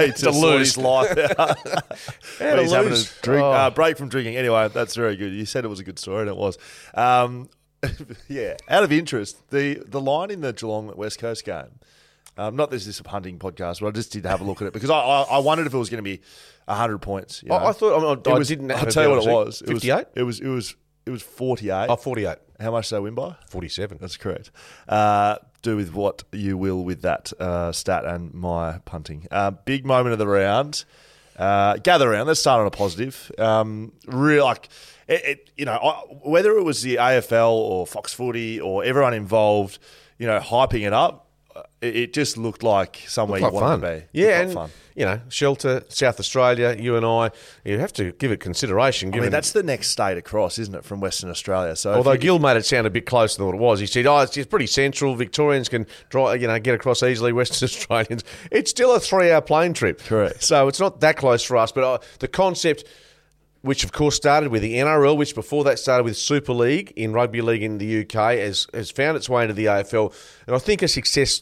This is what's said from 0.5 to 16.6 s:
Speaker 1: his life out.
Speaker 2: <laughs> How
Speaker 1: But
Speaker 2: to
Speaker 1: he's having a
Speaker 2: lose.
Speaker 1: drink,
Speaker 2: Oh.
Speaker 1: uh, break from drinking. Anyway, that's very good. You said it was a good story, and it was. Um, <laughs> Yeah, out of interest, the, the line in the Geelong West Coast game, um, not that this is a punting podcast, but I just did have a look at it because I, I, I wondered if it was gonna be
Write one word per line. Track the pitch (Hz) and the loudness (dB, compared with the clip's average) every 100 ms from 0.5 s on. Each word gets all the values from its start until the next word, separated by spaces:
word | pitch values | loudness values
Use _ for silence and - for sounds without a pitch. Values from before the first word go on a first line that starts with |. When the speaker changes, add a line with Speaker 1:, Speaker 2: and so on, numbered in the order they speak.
| 143 131 | 4 2
Speaker 1:
his | 131 | 2
life | 127 131 196 160 | 2 4 4 2
out. | 151 185 | 2 2
Speaker 2:
<laughs> | |
How | 151 147 135 147 - - - - - - | 0 0 -4 -6 -6 -12 -16 -18 -18 -6
Speaker 1:
But | 294 294 | 0 2
Speaker 2:
to | |
Speaker 1:
he's | 165 | 4
having | 175 - | 2 2
a | |
Speaker 2:
lose. | 117 - - | 0 -2 -4
Speaker 1:
drink, | 120 143 | 0 2
Speaker 2:
Oh. | 139 | 4
Speaker 1:
uh, | 135 135 | 4 4
break | 120 160 156 | 4 2 0
from | 139 | -4
drinking. | 135 113 123 | -4 -4 -2
Anyway, | 123 113 107 | 2 2 2
that's | 123 117 | 0 -4
very | 120 113 98 | -2 -2 -2
good. | 101 | -4
You | 101 | -6
said | 104 131 117 | -6 -4 -6
it | |
was | 98 | -8
a | |
good | 95 - | -12 -12
story, | - 101 | -6 -4
and | 104 | -4
it | 92 | -2
was. | 101 - - - - | -4 -4 -12 -20 -8
Um, | - 123 123 123 123 135 _ _ _ 139 - 147 | 0 4 4 2 -4 -16 _ _ _ -8 -8 -12
<laughs> | 113 - | -18 -12
Yeah, | 139 98 - - | -8 -6 -8 0
out | 170 | 2
of | 185 | 4
interest, | 151 160 120 104 - _ | 2 0 -4 -6 -12 _
the, | 139 143 143 - | -2 -2 -4 -8
the | 135 | -6
line | 135 151 202 | -2 -2 -4
in | 196 | -6
the | 135 | -8
Geelong | 107 113 107 107 95 | -6 -6 -6 -8 -10
West | 104 - | -10 -8
Coast | 117 110 | -8 -8
game, | - 82 64 - _ _ _ _ _ - | -8 -10 -12 -20 _ _ _ _ _ -10
um, | 107 131 | -6 -2
not | 151 | -2
that | 123 | -4
this | 101 | -10
is | 98 | -14
a | |
punting | 92 101 92 87 | -10 -10 -10 -12
podcast, | 95 85 87 87 | -12 -8 -8 -6
but | 107 | -6
I | |
just | 107 113 | -6 -8
did | 107 92 | -8 -4
have | 95 | -4
a | |
look | 98 92 | -4 -6
at | 98 | -8
it | |
because | 107 135 | -4 -2
I, | 156 | 0
I, | 127 143 | 2 2
I | 135 135 | 2 2
wondered | 139 160 147 | 2 0 0
if | |
it | 127 | -4
was | 104 | -4
gonna | 113 | -6
be | 98 95 _ - - _ | -8 -10 _ -20 -20 _